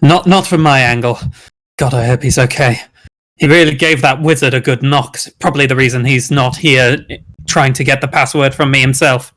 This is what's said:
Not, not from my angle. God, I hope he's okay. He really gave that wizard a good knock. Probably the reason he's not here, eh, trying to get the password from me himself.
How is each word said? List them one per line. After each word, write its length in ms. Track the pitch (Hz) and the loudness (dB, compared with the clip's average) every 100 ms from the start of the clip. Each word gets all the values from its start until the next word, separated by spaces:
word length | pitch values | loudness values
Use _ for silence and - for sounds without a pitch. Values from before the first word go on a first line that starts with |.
Not, 260 | 143 175 180 | 4 2 2
not 200 | 190 - | 0 0
from 140 | 175 | 0
my 180 | 156 139 | 2 2
angle. 400 | 127 120 120 117 135 - - _ _ _ | 2 0 -2 -4 -8 -12 -20 _ _ _
God, 160 | 135 | -2
I 120 | 127 117 | -2 0
hope 180 | 120 | 0
he's 140 | 131 - | 0 0
okay. 400 | 131 - 135 113 - _ - _ _ _ | 0 0 -2 -2 -8 _ -20 _ _ _
He 100 | 147 | 2
really 280 | 160 160 143 | 4 4 0
gave 260 | 160 156 | -2 0
that 200 | 135 135 | 0 0
wizard 320 | 156 156 139 | 0 0 0
a 60 | 127 | -2
good 240 | 127 127 | -2 -2
knock. 340 | 139 143 127 - - _ | 0 0 -2 -8 -14 _
Probably 260 | - 143 139 | -4 0 0
the 100 | 131 | 2
reason 300 | 131 127 123 | 0 0 0
he's 240 | 131 127 | 0 0
not 280 | 139 127 120 | 0 -2 0
here, 400 | 160 131 123 135 - | 0 2 2 0 -6
eh, 80 | - - - - | -18 -20 -20 -4
trying 260 | - 135 | 0 0
to 100 | 131 | 0
get 180 | 135 139 | -2 -2
the 60 | 139 | -2
password 460 | 156 131 151 139 | -2 -2 0 -2
from 180 | 131 143 | 0 0
me 100 | 135 | 2
himself. 520 | 131 131 156 127 - | 2 2 0 0 -4